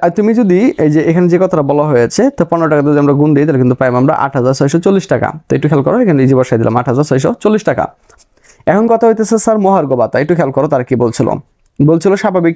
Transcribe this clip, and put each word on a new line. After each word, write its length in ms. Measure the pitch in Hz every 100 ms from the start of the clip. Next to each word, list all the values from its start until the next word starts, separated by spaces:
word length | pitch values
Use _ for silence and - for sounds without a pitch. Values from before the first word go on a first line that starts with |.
আর 80 | 175
তুমি 240 | 175 208
যদি 400 | 226 202 180 262 -
এই 120 | 147
যে 120 | 151
এখানে 280 | 165 170 175
যে 80 | 175
কথাটা 240 | 185 175
বলা 220 | 139 147
হয়েছে, 460 | 151 123 117 - 269
তো 160 | 277 160
পনেরো 240 | 170 160
টাকা 120 | 151
যদি 180 | 147 147
আমরা 140 | 143
গুণ 200 | 143 151
দিই, 120 | 143 151
তাহলে 140 | 135
কিন্তু 160 | 123 123
পাইম 200 | 131 123
আমরা 180 | 139
আট 220 | 156 135 139
হাজার 180 | 127
ছয়শো 260 | 135 139 170
চল্লিশ 280 | 196 196 -
টাকা। 260 | 127 - 156 -
তো 60 | 135
একটু 120 | 151
খেয়াল 140 | 147
করো, 160 | 135 220
এখানে 240 | 220 143
এই 40 | 135
যে 80 | 131
বসাই 220 | 127 113
দিলাম 200 | 113 117
আট 100 | 127
হাজার 160 | 123
ছয়শো 300 | 147 135 156 -
চল্লিশ 240 | 214 214
টাকা। 320 | - 110 - _ _ - _ _ _ - -
এখন 220 | 190 226
কথা 200 | 226 233
হইতেছে 300 | 220 214 226
স্যার 200 | - 220
মহার্ঘ 360 | 190 190 143 123
ভাতা, 240 | 110 127
একটু 160 | 151 165
খেয়াল 160 | 139
করো 160 | 135 156
তারা 160 | 135
কি 120 | 123 120
বলছিল। 340 | 120 - 147 - - _ _ -
বলছিল 340 | 147 165 196 196
স্বাভাবিক 400 | 208 185 170